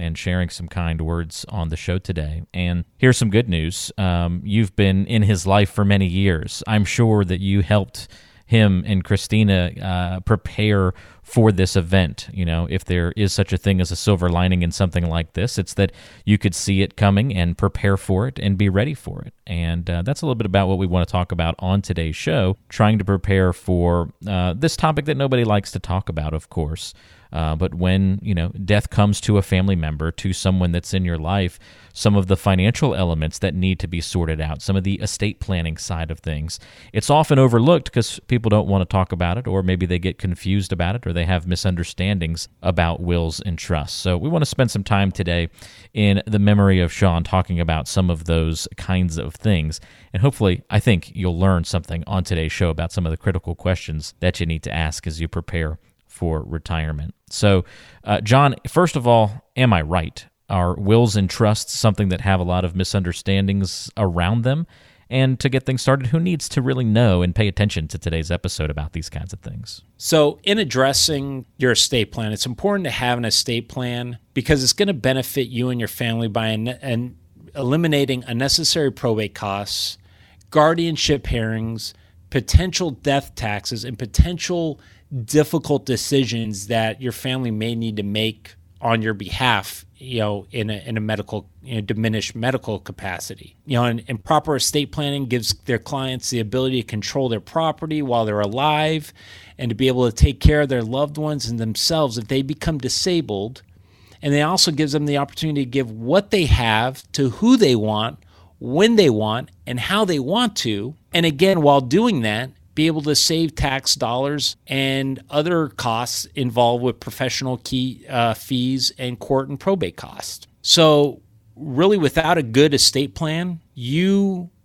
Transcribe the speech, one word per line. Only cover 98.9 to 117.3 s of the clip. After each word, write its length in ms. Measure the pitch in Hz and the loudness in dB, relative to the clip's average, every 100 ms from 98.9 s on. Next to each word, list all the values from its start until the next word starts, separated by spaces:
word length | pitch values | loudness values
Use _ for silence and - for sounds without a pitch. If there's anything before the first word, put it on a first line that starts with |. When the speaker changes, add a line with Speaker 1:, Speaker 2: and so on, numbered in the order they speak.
| 160 147 - - - - - | -2 -6 -16 -20 -20 -20 -8
Speaker 2:
and 120 | 123 | -6
to 80 | 107 | 0
be 100 | 131 | 2
able 240 | 127 123 | 2 0
to 60 | 110 | 4
take 240 | 151 135 | 4 6
care 220 | - 151 | 4 4
of 60 | 143 | 2
their 140 | 127 | 0
loved 340 | 110 131 147 147 | -2 -2 -2 -4
ones 320 | 151 147 117 | -4 -4 -4
and 120 | 117 | -4
themselves 580 | 113 107 - 160 143 113 | -4 -2 -2 0 0 -2
if 80 | 110 | -2
they 160 | 135 | -2
become 360 | 135 151 - 156 | -2 -4 -4 -4
disabled. 840 | 127 - - 175 131 101 104 131 _ _ _ _ - - | -4 -4 -2 -2 -2 -4 -6 -10 _ _ _ _ -20 -8
And 140 | 147 | 0
it 60 | 143 | 2
also 320 | 151 185 - | 2 2 0
gives 200 | 147 151 | 0 -2
them 140 | 147 147 | -2 0
the 120 | 143 | -2
opportunity 460 | 143 - 156 143 | -4 -4 -4 -4
to 60 | 131 | -2
give 220 | 131 123 | -2 -4
what 400 | 110 113 175 202 | -6 0 0 2
they 140 | 202 160 | 0 4
have 580 | - 117 110 123 131 - | 4 4 2 0 -4 -8
to 180 | - 135 | -2 -2
who 260 | 110 226 254 | 2 4 6
they 200 | 175 120 | 6 4
want, 420 | 107 107 113 - _ _ - _ | 2 -2 -4 -8 _ _ -20 _
when 380 | 123 139 214 226 | -4 2 4 6
they 140 | 170 | 4
want, 400 | 107 107 113 143 - | 4 0 -4 -8 -14
and 140 | - 123 | -10 -6
how 260 | - 202 | -2 0
they 140 | 214 156 | 0 0
want 380 | 131 202 247 - | -2 0 0 -2
to. 400 | 123 104 113 156 _ | -4 -4 -6 -10 _
And 120 | 170 | 0
again, 360 | 170 139 185 190 | 0 2 2 4
while 200 | 143 139 | 6 4
doing 420 | 127 160 240 175 | 4 2 2 2
that, 280 | 113 107 131 - _ | 0 -2 -6 -12 _
be 140 | - 156 | -2 0
able 140 | 156 | 0
to 120 | 147 | 0
save 400 | 143 - 165 165 | 0 2 0 -2
tax 400 | - 147 135 - | -2 -2 -2 -2
dollars 640 | - 123 120 139 147 131 - - | -2 -2 -2 -2 -2 -4 -6 -6
and 560 | 135 135 135 135 135 - | -2 0 0 -2 -6 -4
other 380 | 147 156 170 151 | -2 0 0 0
costs 560 | - 123 113 123 - - | -2 -2 -2 -2 -6 -8
involved 480 | - 127 117 120 120 | -4 -2 2 2 2
with 160 | 123 113 | 0 -4
professional 600 | - - 131 | -8 -6 -4